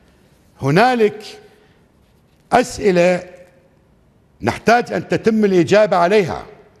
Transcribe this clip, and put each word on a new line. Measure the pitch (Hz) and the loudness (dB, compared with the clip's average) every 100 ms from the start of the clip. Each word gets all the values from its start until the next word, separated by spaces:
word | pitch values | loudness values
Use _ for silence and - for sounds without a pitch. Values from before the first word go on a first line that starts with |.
| _ _ _ _ _ - | _ _ _ _ _ -8
هنالك | 135 160 254 240 214 - - - - _ _ _ _ _ _ _ _ _ - | -2 2 2 2 -2 -4 -18 -20 -20 _ _ _ _ _ _ _ _ _ -4
أسئلة | 196 254 - 202 175 175 180 - - - _ _ _ _ _ _ _ _ _ | -2 -2 -4 -2 2 0 -2 -6 -20 -20 _ _ _ _ _ _ _ _ _
نحتاج | 120 - - 240 - | -6 -2 2 2 0
أن | 196 - | -6 -4
تتم | 175 220 220 | -2 -2 0
الإجابة | 208 185 160 202 208 180 | 2 2 2 2 2 2
عليها | 175 214 156 71 - - _ _ | 2 0 0 -6 -12 -20 _ _